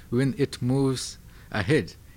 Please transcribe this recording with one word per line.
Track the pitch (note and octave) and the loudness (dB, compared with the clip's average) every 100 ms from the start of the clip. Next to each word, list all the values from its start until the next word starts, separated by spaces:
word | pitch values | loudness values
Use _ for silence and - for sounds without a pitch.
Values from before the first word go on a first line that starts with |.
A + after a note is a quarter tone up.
| - | -4
When | A#2 C3+ B2+ | 0 0 0
it | C#3 - | -2 -2
moves | B2 C3 C3+ B2+ - - - - - | 0 2 2 0 -6 -12 -18 -20 -8
ahead, | - F#2+ D3+ G2 - - | -4 2 2 2 -8 -20